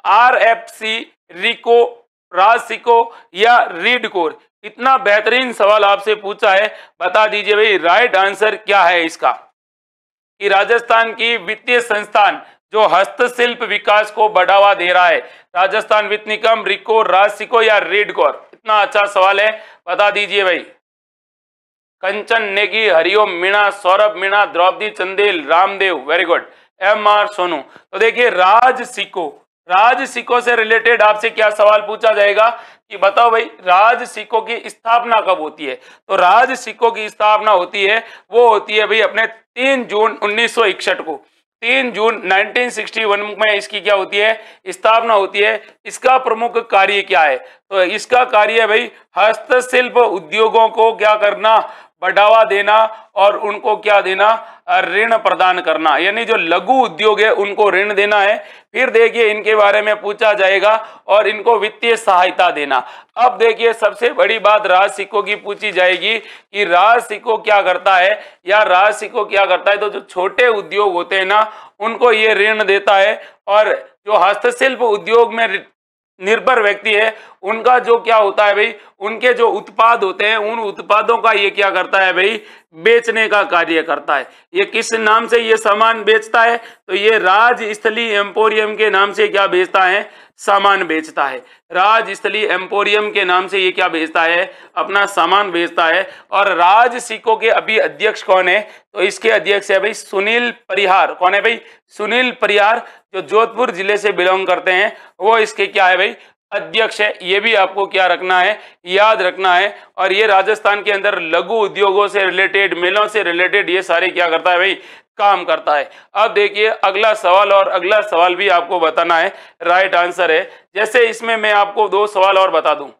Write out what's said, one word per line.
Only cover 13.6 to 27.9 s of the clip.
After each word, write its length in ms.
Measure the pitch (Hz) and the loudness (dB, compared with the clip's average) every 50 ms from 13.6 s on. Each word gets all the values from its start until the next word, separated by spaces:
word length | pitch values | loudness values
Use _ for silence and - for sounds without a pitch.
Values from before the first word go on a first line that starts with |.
| 226 | -6
विकास 460 | 208 202 202 - 226 208 208 214 208 | -6 -6 -4 0 2 2 2 0 -2
को 180 | - 196 214 214 | -2 -2 -2 2
बढ़ावा 440 | - 185 180 175 196 202 202 202 196 | 2 0 2 4 4 4 4 4 2
दे 180 | - 175 180 | 2 0 2
रहा 140 | 180 180 180 | 2 4 4
है, 120 | 175 160 123 - - - - _ _ - | 4 2 0 -4 -10 -20 -20 _ _ -2
राजस्थान 540 | 180 190 190 196 214 208 - 214 214 208 196 | -2 -2 0 0 -4 -2 0 0 0 0 -2
वित्त 200 | 208 208 208 214 | -6 -6 -4 -8
निगम, 360 | 214 208 220 226 226 220 202 | -8 -2 0 0 0 0 -2
रिको, 360 | 196 202 196 - - 220 226 214 | -6 -6 -6 -4 0 0 2 2
रासिको 580 | - 175 190 202 208 202 - 214 220 240 226 | 2 4 2 2 2 0 -6 -8 -2 0 2
या 160 | 226 220 214 202 | 2 4 2 2
रीडकोर? 680 | 180 165 185 208 208 175 180 - 165 139 127 - - _ - | 0 0 -2 -2 -2 -2 -2 0 0 0 0 -4 -16 _ -20
इतना 260 | _ _ 220 214 208 | _ _ -2 0 0
अच्छा 240 | 202 190 - 208 202 | 0 0 0 -2 -2
सवाल 340 | 202 - 196 185 196 202 202 | 0 0 2 2 2 2 2
है, 100 | 208 214 214 - - - - _ _ 170 | 0 0 -2 -6 -16 -20 -20 _ _ -6
बता 220 | 180 175 202 208 | -2 0 0 0
दीजिए 340 | 202 208 208 180 190 202 196 | 0 -2 -6 -2 -2 -2 0
भाई। 140 | 185 170 143 113 - _ _ _ _ _ _ _ _ _ _ _ _ _ _ _ _ _ _ _ _ _ _ _ _ _ _ | 0 -2 -4 -6 -14 _ _ _ _ _ _ _ _ _ _ _ _ _ _ _ _ _ _ _ _ _ _ _ _ _ _
कंचन 400 | - 190 202 208 202 - 226 226 220 | -6 -6 -6 -6 -2 -2 -2 -2 0
नेगी, 440 | 202 196 202 208 196 180 220 220 208 | -2 -2 -2 -2 -2 -2 -2 0 2
हरिओम 420 | 175 160 160 160 190 214 214 196 | 2 2 2 2 2 2 2 2
मीणा, 360 | 180 170 180 190 202 208 208 202 | -2 -4 -2 0 2 2 0 0
सौरभ 440 | 196 - - 180 190 202 214 214 208 | -2 -2 0 0 2 4 2 0 0
मीणा, 280 | 175 190 196 196 208 202 | -2 -4 0 0 0 0
द्रौपदी 440 | 156 143 165 180 185 180 180 208 214 | 0 0 2 2 2 0 -2 -8 -10
चंदेल, 540 | 208 - 185 185 190 185 202 208 190 165 143 | -6 -8 -8 -6 -2 0 0 0 0 -2 -2
रामदेव, 580 | 135 160 170 190 196 202 190 196 190 175 139 127 143 | 0 2 2 2 0 0 -2 -2 -2 -2 -4 -4 -2
very 180 | 160 180 185 | -2 -2 0
good। 160 | 165 170 139 - - - _ _ _ _ _ | 0 -2 -2 -2 -10 -20 _ _ _ _ _
एमआर 460 | 185 196 214 214 208 208 208 208 208 208 | -2 0 0 2 2 2 2 2 0 -2
सोनू। 280 | - - 180 180 165 | -4 -6 -4 -4 -4
तो 420 | 143 131 - - - _ _ | -8 -8 -14 -20 -20 _ _